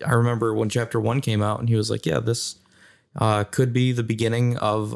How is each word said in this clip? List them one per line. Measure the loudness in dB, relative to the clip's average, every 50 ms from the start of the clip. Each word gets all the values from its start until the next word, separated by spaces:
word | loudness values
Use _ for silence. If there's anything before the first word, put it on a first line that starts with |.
| -2
I | 0
remember | 2 2 2 2 0 0 -2 0 0
when | 0 -2 0
chapter | -2 -2 -4 -2 -2 -2
one | 0 0 0 0
came | 0 0 0 0
out, | 0 0 -2 -2
and | 0 0
he | 0
was | 0 0 -2
like, | -4 -4 -2
"Yeah, | -2 -2 0
this, | 0 -2 -2 -2 -4 -8 -10 -14 _ _ _ _ -20 -20 -20 _ _ _ _
uh, | 0 2 2 2 2 0
could | 0 0 0 2 2
be | 2 2 2 2
the | 2 0 0
beginning | -2 0 0 0 0 2 2 2 2 0 0
of | 0 0 0 0 -2 -4 -4